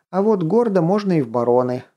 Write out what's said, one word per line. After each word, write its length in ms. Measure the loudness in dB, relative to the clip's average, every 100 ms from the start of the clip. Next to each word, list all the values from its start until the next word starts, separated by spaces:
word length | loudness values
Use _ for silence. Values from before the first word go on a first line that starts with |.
| _
А 100 | -4
вот 220 | 0 0
Гордо 380 | 0 0 0 0
можно 360 | 0 0 0 -2
и 40 |
в 80 | 0
бароны, 540 | -2 2 2 2 -4 -10